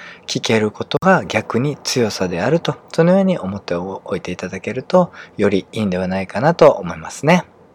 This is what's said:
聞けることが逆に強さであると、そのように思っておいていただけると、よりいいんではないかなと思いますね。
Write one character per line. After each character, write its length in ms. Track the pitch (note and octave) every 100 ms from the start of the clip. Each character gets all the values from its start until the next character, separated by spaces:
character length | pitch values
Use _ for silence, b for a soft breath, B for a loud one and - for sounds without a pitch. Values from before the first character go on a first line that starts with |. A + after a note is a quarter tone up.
| B B -
聞 140 | -
け 180 | - A2+
る 120 | G#2+
こ 140 | -
と 140 | - -
が 240 | F#3+ F3+
逆 340 | F#2 G#2+ - A2+
に 180 | C#3+ C3+
強 280 | - C3 A2
さ 180 | - F#2
で 120 | F2
あ 80 | G#2+
る 120 | E3
と、 160 | - - -
そ 120 | -
の 80 | E3+
よ 100 | F#3+
う 20 |
に 140 | F#3+ G2+
思 200 | F#2 G2
っ 40 |
て 120 | -
お 420 | F2 F#2 F#2+ - F#2
い 40 |
て 120 | -
い 40 | F2+
た 120 | F#2
だ 120 | F#2
け 120 | -
る 100 | A2+
と、 300 | - F#3 F3 B B -
よ 120 | G2+
り 180 | G2+ -
い 80 | A2+
い 40 |
ん 60 | G#2
で 80 | F2+
は 80 | F#2
な 120 | F#2+
い 60 | F#2
か 140 | G2+
な 140 | C#3+
と 160 | E3+ D3+
思 240 | - F2
い 40 | D#2+
ま 120 | D#2+
す 160 | - C#3+
ね。 180 | F3+ - _ _